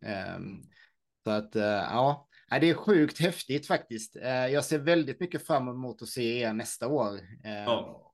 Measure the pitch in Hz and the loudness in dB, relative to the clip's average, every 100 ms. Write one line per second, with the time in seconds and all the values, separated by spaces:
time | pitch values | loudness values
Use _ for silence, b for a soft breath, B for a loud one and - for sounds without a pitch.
0 | 110 98 92 92 95 95 - b b _ | -10 -8 -8 -10 -12 -14 -20 b b _
1 | _ _ 110 107 107 110 104 101 69 113 | _ _ -2 -2 -2 0 0 0 0 2
2 | 135 143 _ b b 131 165 160 - 180 | 2 0 _ b b 2 4 4 4 6
3 | 147 - 175 170 - 143 - 151 - 110 | 6 4 0 0 -4 -4 0 -2 -2 -10
4 | - - 127 127 127 143 139 156 143 170 | -10 -8 -2 0 2 0 0 0 4 4
5 | 139 127 175 151 - 143 127 123 127 110 | 2 -4 -4 -4 0 0 0 -6 -8 -8
6 | 110 - 117 120 113 110 104 - 117 147 | -8 -2 0 0 -2 -2 -6 -6 -2 0
7 | 107 98 92 - 107 104 104 110 - - | 0 -4 -14 -14 -10 -6 -2 -2 -4 -16
8 | - | -20